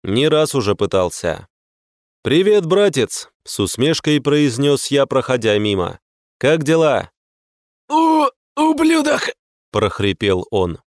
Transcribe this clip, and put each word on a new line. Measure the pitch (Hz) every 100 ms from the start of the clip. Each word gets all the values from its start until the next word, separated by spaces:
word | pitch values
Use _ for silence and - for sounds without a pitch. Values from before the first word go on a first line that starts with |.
Не | 95 110 151
раз | 156 156 139
уже | 101 98
пытался. | 101 98 90 - 85 78 - _ _ _ _ _ _ _
«Привет, | - 151 190 208 165
братец!» — | 190 202 139 107 - - _ -
с | -
усмешкой | 98 - 143 156 - 147
произнес | 143 147 147 117 143 139 -
я, | 139 135
проходя | 135 123 127 113 104
мимо. | 107 98 87 - _ _ _ _
«Как | 131 160
дела?» | 147 165 156 117 - _ _ _ _ _ _ _ _
«У-, | 311 330 311 277 _ _ -
ублюдок!» — | 311 302 320 320 294 - - - _ _ _
прохрипел | 104 104 - 101 90 101 92 -
он. | 104 90 80 _